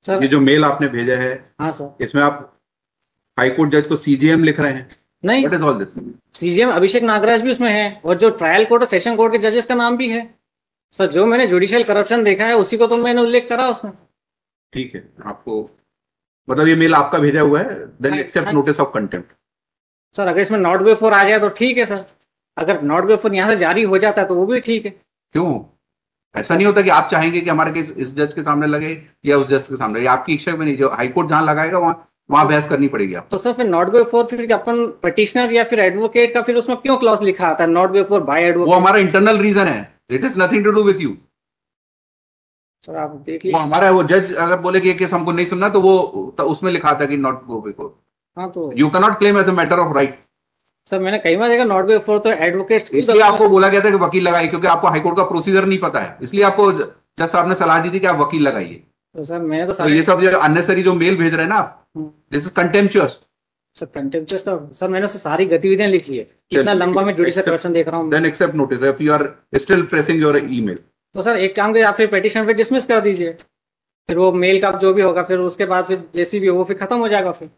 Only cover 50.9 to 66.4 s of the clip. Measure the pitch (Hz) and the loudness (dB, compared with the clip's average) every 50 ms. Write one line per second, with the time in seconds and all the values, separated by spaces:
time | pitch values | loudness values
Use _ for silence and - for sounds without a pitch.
50.9 | - 190 190 190 202 214 - 165 165 185 226 240 233 233 254 226 196 190 185 190 | -6 -4 -2 -2 -4 -2 0 0 0 2 2 2 2 2 2 2 2 0 2 2
51.9 | 220 208 202 - 214 208 208 220 220 156 160 175 175 190 190 - 226 214 - - | 2 2 2 0 -2 0 0 0 -2 0 -2 -2 -2 -2 -2 0 0 0 0 0
52.9 | - - 262 226 226 214 214 208 202 214 220 202 190 190 190 190 190 202 196 214 | -2 -2 0 4 4 6 6 6 4 4 4 4 6 4 4 4 2 2 2 2
53.9 | 196 196 180 165 151 185 180 175 175 170 165 160 151 156 170 180 170 170 175 175 | 2 2 0 0 0 0 0 2 0 0 0 -2 -4 -2 0 0 2 2 2 0
54.9 | 175 156 151 175 170 190 185 180 180 165 - 196 190 190 190 196 190 185 185 160 | 0 0 -2 -2 0 0 0 0 -2 -4 -2 0 0 2 2 2 -2 -2 -2 -4
55.9 | - 135 98 87 - - - 123 185 196 202 196 196 196 202 196 175 160 131 - | -4 -4 -6 -6 -12 -14 -14 -6 0 2 2 2 4 4 2 2 2 0 -4 -8
56.9 | - _ _ _ _ - 165 165 - 180 156 175 185 185 180 160 160 165 165 180 | -8 _ _ _ _ -6 -6 -2 0 0 0 0 0 0 2 2 2 2 0 -2
57.9 | 175 190 185 185 175 147 147 - 165 160 147 139 123 107 92 85 85 85 _ _ | -4 -2 0 0 0 0 -2 -2 0 0 0 0 0 -4 -8 -10 -14 -20 _ _
58.9 | _ _ _ _ _ 165 151 143 165 170 170 156 156 160 170 175 - - 165 156 | _ _ _ _ _ -16 -12 -10 -10 -8 -6 -4 -4 -4 -4 -4 -4 -2 0 2
59.9 | 147 160 160 175 180 175 185 190 185 - 156 151 151 170 170 180 190 180 185 190 | 2 2 4 2 2 2 4 2 2 2 2 2 2 2 0 0 0 2 2 2
60.9 | 180 175 165 180 190 175 165 160 160 160 160 170 208 208 - - - _ _ _ | 2 2 2 0 0 2 0 0 0 -2 -2 -2 0 -2 -2 -4 -8 _ _ _
61.9 | _ 160 156 151 _ _ _ _ 139 143 147 - - - 175 175 156 196 202 196 | _ -12 -12 -12 _ _ _ _ -8 -6 -6 -4 -4 -2 -2 2 2 2 2 4
62.9 | 196 202 160 127 - - _ _ _ _ _ _ _ _ _ _ _ - 170 135 | 2 2 0 0 -4 -10 _ _ _ _ _ _ _ _ _ _ _ -16 -16 -14
63.9 | _ 151 139 139 139 165 156 156 196 185 185 202 190 165 147 147 - - 185 180 | _ -10 -10 -6 -6 -6 -6 -6 -8 -8 -4 -6 -6 -6 -8 -12 -12 -8 -6 -4
64.9 | 185 185 202 202 - 196 - 156 151 165 190 185 165 165 160 190 190 190 208 202 | -4 -4 -4 -4 -6 -8 -8 -6 -2 -2 0 2 0 0 2 2 2 2 2 2
65.9 | 190 175 - 147 135 120 107 _ _ _ | 0 0 -2 -2 -10 -10 -10 _ _ _